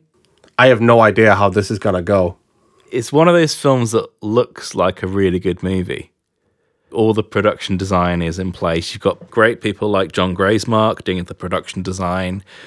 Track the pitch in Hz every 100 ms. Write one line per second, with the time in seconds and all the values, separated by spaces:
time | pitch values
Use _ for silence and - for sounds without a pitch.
0 | _ _ _ _ _ - 131 117 117 117
1 | 110 101 110 98 101 104 98 107 107 92
2 | 87 101 90 - _ _ _ _ _ 123
3 | 120 143 170 175 156 - 143 131 113 113
4 | - _ 107 117 - - - - 90 92
5 | 92 98 95 87 92 87 92 95 90 67
6 | - _ _ _ _ _ _ _ _ -
7 | 110 107 - 107 104 - - 95 95 92
8 | 87 87 85 87 92 - 87 82 - 104
9 | 101 - - - 113 113 107 95 104 98
10 | 87 104 92 90 95 110 113 110 110 -
11 | - 92 90 - 90 90 - 95 95 92
12 | 90 92 90 95 - -